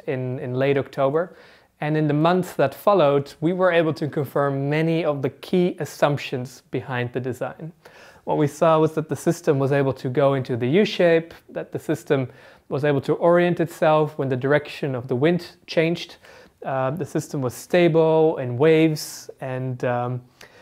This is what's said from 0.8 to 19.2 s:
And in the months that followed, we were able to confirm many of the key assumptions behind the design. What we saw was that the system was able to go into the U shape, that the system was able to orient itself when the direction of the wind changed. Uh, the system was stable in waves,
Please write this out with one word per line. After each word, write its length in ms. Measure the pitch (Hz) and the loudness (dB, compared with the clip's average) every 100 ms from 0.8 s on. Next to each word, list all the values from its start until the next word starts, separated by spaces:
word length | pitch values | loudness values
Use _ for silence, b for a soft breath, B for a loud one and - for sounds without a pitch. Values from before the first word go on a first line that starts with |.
| 131 - 135 156 180 B B B B _ | -2 -2 0 0 -4 B B B B _
And 160 | 151 156 | -2 0
in 100 | 151 | 0
the 60 | |
months 400 | 147 165 185 175 | 2 2 2 0
that 200 | - 139 | -2 -2
followed, 600 | - - 202 143 143 139 - | 0 2 4 4 2 -2 -4
we 100 | 156 | -4
were 220 | 180 185 | 2 2
able 200 | 170 160 143 | 4 2 -2
to 120 | 147 | -4
confirm 640 | 160 131 147 143 139 139 | -4 -4 -2 0 0 -2
many 340 | 151 160 160 | 0 0 0
of 180 | 165 143 | -2 -2
the 80 | 135 | -4
key 460 | - - 185 180 185 | -6 -2 0 0 -2
assumptions 840 | - - 151 143 - 131 123 - _ | -10 -2 0 0 -4 -8 -8 -14 _
behind 400 | 127 - 123 123 | -8 -6 -6 -4
the 80 | 131 | -6
design. 540 | 127 120 127 - 165 - B B B B | -6 -6 -8 -10 -16 -18 B B B B
What 140 | - 156 | -4 0
we 100 | 147 | 0
saw 320 | - 165 160 | 2 2 4
was 140 | 156 | 2
that 160 | 160 151 | 0 -6
the 80 | - | -4
system 420 | 180 165 - 139 | -2 -2 0 0
was 140 | 135 | 2
able 180 | 143 135 | 2 0
to 160 | 127 135 | -2 -4
go 280 | 135 139 139 | 2 2 2
into 200 | 131 123 | -2 -2
the 100 | 123 | 2
U 180 | 170 220 | 2 2
shape, 480 | - 175 165 165 - - | 2 4 4 0 -12 -14
that 240 | 165 165 | -12 -10
the 60 | - | -10
system 520 | - 151 - 143 123 B B B _ | -6 -6 0 -2 -2 B B B _
was 160 | 147 147 | -2 0
able 160 | 139 | 0
to 140 | 139 160 | 0 2
orient 440 | 175 175 175 170 | 4 4 2 0
itself 580 | 160 - 160 156 151 151 | -4 0 2 2 0 -2
when 120 | 135 | -4
the 80 | 127 | -2
direction 580 | 135 147 - - 147 127 | 0 0 0 -8 -6 -6
of 140 | 127 | -4
the 80 | 123 | 0
wind 400 | 156 175 - - - | 2 0 -4 -18 -4
changed. 480 | - 160 170 - - B B B _ 175 | -2 0 -2 -8 -18 B B B _ -6
Uh, 260 | 135 131 | -4 -4
the 140 | 165 - | -4 -6
system 360 | 156 - 147 | -6 -6 -6
was 120 | 127 | -6
stable 840 | - - 180 170 160 160 160 160 151 | -6 -2 2 4 4 4 4 2 2
in 200 | 127 120 | -4 2
waves, 720 | 156 160 160 156 - - | 4 6 4 0 -8 -14